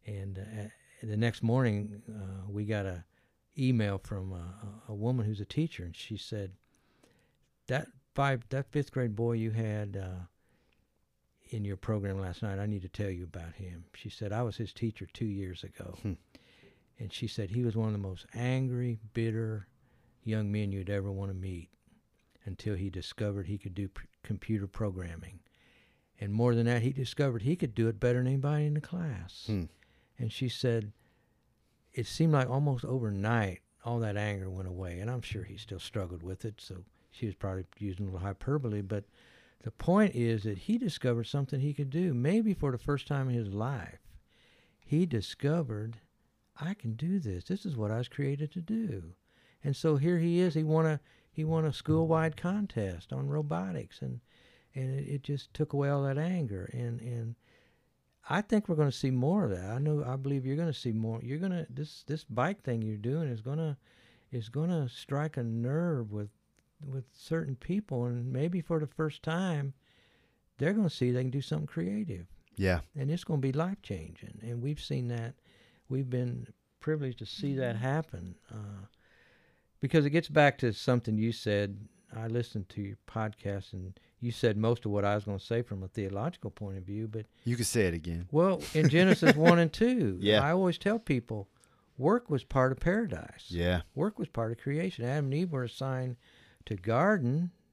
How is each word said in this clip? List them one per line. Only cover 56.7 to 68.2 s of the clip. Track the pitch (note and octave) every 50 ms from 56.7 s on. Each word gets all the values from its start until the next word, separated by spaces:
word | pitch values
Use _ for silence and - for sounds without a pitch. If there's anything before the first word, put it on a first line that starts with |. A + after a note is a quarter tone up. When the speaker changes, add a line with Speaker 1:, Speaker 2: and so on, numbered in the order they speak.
Speaker 1:
And, | - B2 A#2+ A#2+ A#2 A#2+
and | A#2 B2 A#2+ A#2 A2+ A2+ A#2 - _ _ _ _ _ _ _ _ _ _ _ _ _ _ _ _ - -
I | C#3+ F#3
think | G#3 - A3+ G#3 G#3 -
we're | E3+
gonna | D3+ D3+ C#3
see | - - - C3
more | C3 B2 B2 D3+ F#3 G#3 F3+
of | A2+
that. | F#2+ F2 F2+ G2
I | A2+ C3
know, | C#3+ D3+ D3+ D3 C#3
I | B2 B2+
believe | C3+ C3+ C#3 C#3+ C#3 B2+
you're | C3 C#3
gonna | D3+ E3+ E3 C#3+
see | - - B2
more. | A2 A2 A2 A2+ A2+ A#2
You're | A#2 A#2+ C#3 D#3
gonna, | F#3 F#3+ F3+ F3 D#3 -
this, | B2 C3+ D3+ - - - -
this | - D3 D#3+ -
bike | - A2+ A#2+ B2+ E3+ G3+ -
thing | - C3+ A#2+ A2+
you're | A2 A2 G#2+
doing | G#2 G#2 A#2+ C#3 E3 E3 C#3
is | A#2+ A2
gonna, | G#2+ C3 C#3+ D#3+ E3 D#3 C#3+ - _ _ _ _ - - _ _ _ _
is | B2+ A#2+ G#2+ A2
gonna | A#2 C#3+ D#3+ F3 F3+ D#3+ C#3 A#2+
strike | - - - - C#3 C#3+ D3+ D#3 -
a | B2+
nerve | A#2+ A2+ A2+ A#2 A#2 B2 C#3 D#3+ F3 F3 D#3 B2+ A#2 G#2
with, | G#2 G#2 G#2 G2+ - _ _ _ _ _ _ _ _ - D3+
with | C#3 C3 C3+ A#2+ -
certain | _ - - - E3 E3 D#3+ C#3 C3
people, | - - - F3+ G#3 G#3 - C3 A#2+ B2
and | B2 A#2+ A#2+